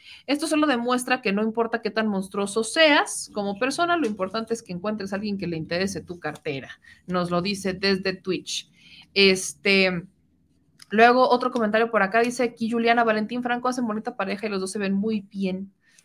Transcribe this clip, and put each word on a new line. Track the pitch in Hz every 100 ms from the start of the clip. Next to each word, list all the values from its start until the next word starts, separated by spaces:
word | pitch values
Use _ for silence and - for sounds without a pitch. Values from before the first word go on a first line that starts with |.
| - - -
Esto | 285 311
solo | 311 302
demuestra | 240 240 247 247 254
que | 208
no | 196
importa | 220 226 226 233
qué | 208
tan | 220 214
monstruoso | 190 190 196 202 220 220
seas | 330 311 302 415 - -
como | 220 202 196
persona, | 254 277 349 339
lo | 233
importante | 208 185 220 226
es | 226
que | -
encuentres | 175 208 214 196
a | 196
alguien | 214 196
que | 170
le | 160
interese | 147 170 196 170
tu | - 175
cartera". | 151 - 160 135 120 - - - -
Nos | 180 165
lo | 175
dice | 196 196 196
desde | 185 196 190 190 185
Twitch. | 185 170 - - - _ - - -
Este, | 196 196 185 - - 202 196 185 175 180 _ _ _ _ _ _ _ -
luego | 208 240 254 254
otro | 240 247
comentario | 247 208 220 226
por | 214
acá | 196 226
dice, | 240 240
"Aquí | 240 - 226
Juliana, | 233 233 240 233
Valentín | 214 214 247
Franco | 247 240 247
hacen | 247 226
bonita | 214 233 -
pareja | 196 202 220
y |
los | 196
dos | 190
se | 214
ven | 196
muy | 196 220 214
bien". | 196 196 190 185 196 _ _ _